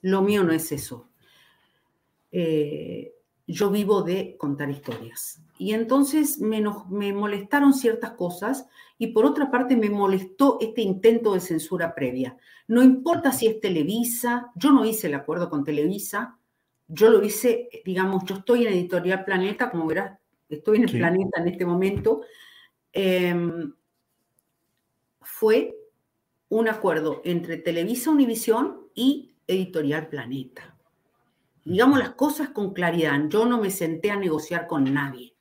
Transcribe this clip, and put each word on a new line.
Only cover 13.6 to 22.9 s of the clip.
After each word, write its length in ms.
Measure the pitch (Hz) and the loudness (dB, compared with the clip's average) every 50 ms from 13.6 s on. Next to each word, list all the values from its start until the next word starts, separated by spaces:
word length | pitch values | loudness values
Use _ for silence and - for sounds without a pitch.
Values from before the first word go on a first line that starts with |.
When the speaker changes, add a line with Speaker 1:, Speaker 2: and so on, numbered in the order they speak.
Speaker 1:
Televisa, 920 | - - 180 160 147 160 208 233 240 - - - - 240 240 240 240 - _ | -2 -2 0 0 0 -2 -2 -2 -2 -4 -4 -4 -4 -2 -2 -4 -6 -10 _
yo 160 | - - 294 | 0 4 6
no 160 | 277 247 214 | 6 6 4
hice 220 | 220 220 - - 165 | 2 -2 -2 -4 -4
el 60 | 143 | -4
acuerdo 360 | 143 - - 156 175 175 170 | -4 -4 -6 -4 -4 -4 -4
con 140 | - 147 139 | -4 -4 -2
Televisa, 760 | 156 147 143 147 170 196 202 - - - 202 233 240 - _ _ _ _ _ _ _ _ _ _ _ | -2 -2 0 0 0 -2 -4 -8 -6 -6 -6 -6 -8 -12 _ _ _ _ _ _ _ _ _ _ _
yo 200 | 165 - 208 226 | 0 4 6 6
lo 120 | 226 196 | 8 6
hice, 460 | 202 208 208 - - 247 226 240 - - - - - | 4 2 -2 0 2 2 2 0 -2 -10 -16 -14 -8
digamos, 400 | 190 185 185 190 190 190 190 185 | -6 -2 -2 0 0 0 -2 -4
yo 120 | - 196 | -4 -10
estoy 300 | 196 - - 240 240 240 | -10 0 2 2 2 4
en 60 | 220 | 2
Editorial 500 | 196 180 175 180 185 175 170 180 190 185 | 0 -2 -2 0 -2 -2 0 0 -2 -2
Planeta, 480 | - - 196 185 185 202 214 - 254 240 | -2 -2 -2 0 0 -2 -2 -4 -4 -4
como 160 | - 170 160 | -2 -4 -2
verás, 320 | 160 156 180 196 196 - _ _ _ _ _ _ _ | -2 -2 -4 -4 -6 -12 _ _ _ _ _ _ _
estoy 300 | 151 151 - - 214 214 | -14 -6 0 2 4 4
en 60 | 240 | 4
el 40 | - | 2
Speaker 2:
Sí. 80 | - | 2
Speaker 1:
Planeta 460 | 120 - 170 175 190 196 190 - 170 | 0 2 2 2 2 0 -2 -4 -2
en 60 | 170 175 | -2 -2
este 180 | 175 - 185 | -2 -2 -2
momento, 560 | 175 175 180 190 196 202 202 - 220 - - - - - - - - _ - _ _ _ _ _ _ | -2 0 0 0 0 -2 0 0 0 0 0 -4 -16 -20 -20 -20 -20 _ -20 _ _ _ _ _ _